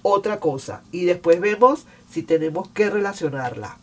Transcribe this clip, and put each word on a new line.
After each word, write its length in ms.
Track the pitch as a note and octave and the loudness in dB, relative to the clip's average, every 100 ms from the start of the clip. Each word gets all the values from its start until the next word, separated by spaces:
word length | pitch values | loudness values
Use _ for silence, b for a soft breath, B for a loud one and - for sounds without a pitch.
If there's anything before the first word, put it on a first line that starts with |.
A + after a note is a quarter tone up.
otra 380 | G3 G3+ G#3 G#3 | 2 2 2 -2
cosa 420 | D#3+ C3+ - B2 - | -4 -4 -8 -14 -10
y 140 | F3 | -2
después 340 | F3 F3 F3 E3+ | 0 2 4 4
vemos 460 | G3+ G3+ B3 D4+ - b b | 2 4 4 4 -6 b b
si 120 | E3 | -8
tenemos 460 | D#3 D#3+ D#3 D#3+ F#3 | 0 0 0 -4 -6
que 220 | - G#3 | -2 0
relacionarla. 840 | G#3 G3 G3+ D#3 C3+ B2+ G#2+ G#2 - | 0 -4 -4 -6 -6 -8 -10 -14 -16